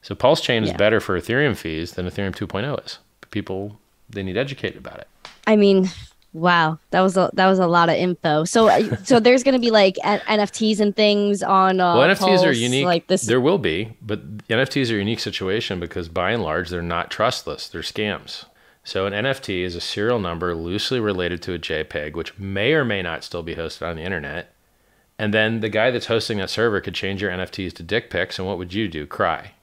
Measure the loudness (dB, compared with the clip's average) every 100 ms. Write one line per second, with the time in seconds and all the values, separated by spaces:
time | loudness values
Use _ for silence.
0 | -10 2 4 4 2 0 0 2 4 4
1 | 0 -4 0 0 0 -2 -4 -6 -6 -6
2 | -6 -4 -6 -6 -6 -4 -4 -6 -10 -18
3 | _ _ -8 -8 -6 -8 -8 -12 _ _
4 | _ -8 -4 -2 -4 -4 -8 -8 -16 -18
5 | -20 _ -20 -4 2 6 6 6 2 -4
6 | -18 _ _ -2 2 4 2 -2 _ 2
7 | 2 2 2 4 4 4 4 4 4 4
8 | 0 0 0 0 2 4 6 4 2 -4
9 | 4 6 6 6 4 2 4 6 6 4
10 | -2 -2 0 0 0 0 0 2 2 4
11 | 4 4 2 0 2 4 4 4 4 4
12 | 4 4 4 4 4 2 2 2 2 0
13 | 0 -2 2 2 4 2 0 -2 -6 -12
14 | -8 -8 -8 -16 -2 -2 0 0 0 0
15 | -2 -2 -6 -6 -4 -4 -4 -6 -6 -8
16 | -6 -2 -2 -2 -2 -4 -4 -6 -4 -4
17 | -6 0 0 0 -8 -10 -10 -10 -10 -6
18 | -4 -6 -10 -18 -18 _ _ _ -8 -4
19 | -2 -2 -2 -4 -4 -4 -4 -6 -8 -4
20 | -2 0 -2 -4 -4 -4 -4 -4 -2 -2
21 | -2 -2 -2 -4 -6 -8 -4 -6 -4 -6
22 | -6 -8 -10 -10 -8 -2 0 2 0 -2
23 | -4 -8 -8 -10 -8 -8 -8 -8 -8 -6
24 | -6 -6 -6 -10 -12 _ _ _ _ _
25 | _ -6 0 2 2 0 -2 2 2 0
26 | -2 -2 -2 -4 -4 0 0 0 -4 -6
27 | -6 -4 -4 -4 -8 -8 -10 -10 -4 -4
28 | -2 -4 -4 -6 -6 -6 -6 -4 -4 -6
29 | -10 -2 0 -2 -8 _